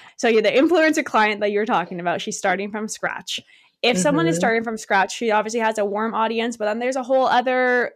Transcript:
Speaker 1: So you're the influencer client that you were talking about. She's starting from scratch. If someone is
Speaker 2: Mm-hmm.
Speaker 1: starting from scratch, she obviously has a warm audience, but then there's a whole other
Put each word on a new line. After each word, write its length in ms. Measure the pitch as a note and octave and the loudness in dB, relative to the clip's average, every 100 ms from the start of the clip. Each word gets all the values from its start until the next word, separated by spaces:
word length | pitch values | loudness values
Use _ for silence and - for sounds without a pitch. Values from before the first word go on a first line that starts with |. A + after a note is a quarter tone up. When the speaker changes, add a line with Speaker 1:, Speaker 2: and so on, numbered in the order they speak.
| - - | -20 -2
Speaker 1:
So 120 | A#3 | 2
you're 120 | A3 | 4
the 80 | G#3 | 4
influencer 540 | G#3+ D#4 E4+ D#4+ D#4 | 4 4 4 4 2
client 360 | D4 A#3 G#3+ G#3 | 0 0 0 0
that 100 | G#3 | 0
you 60 | G#3 | 0
were 80 | A3+ | 0
talking 340 | G3 F3 F3+ | 0 -2 -4
about. 220 | F3 D#3+ | -4 -4
She's 160 | - G3 | -4 -4
starting 320 | G3 F#3 G#3 | -2 -2 -4
from 180 | G#3+ G#3+ | -8 -8
scratch. 520 | - F3+ - - - - - _ _ | -6 -8 -8 -10 -10 -12 -20 _ _
If 160 | A#3+ F#3 | 0 0
someone 280 | D4+ D4+ E4 | 0 2 0
is 100 | E3+ | 0
Speaker 2:
Mm-hmm. 40 | |
Speaker 1:
starting 240 | A3+ A3+ | 0 0
from 140 | A3+ A3 | -2 -8
scratch, 360 | - G3+ F#3+ | -2 0 0
she 160 | - A#3 | -2 0
obviously 300 | G#3 G#3+ A#3 | 0 0 -2
has 160 | A3 A3 | -2 0
a 80 | |
warm 300 | G#3 G3+ A3 | -2 -2 -4
audience, 420 | G#3 A3 A3+ A3+ A#3 | -2 -2 -2 -4 -4
but 80 | |
then 140 | G#3 A3 | -4 -2
there's 180 | B3 C4 | -2 -4
a 60 | |
whole 240 | A#3+ C4 C4 | 0 2 4
other 640 | B3 B3+ B3+ B3+ B3 A#3 | 2 2 2 2 2 0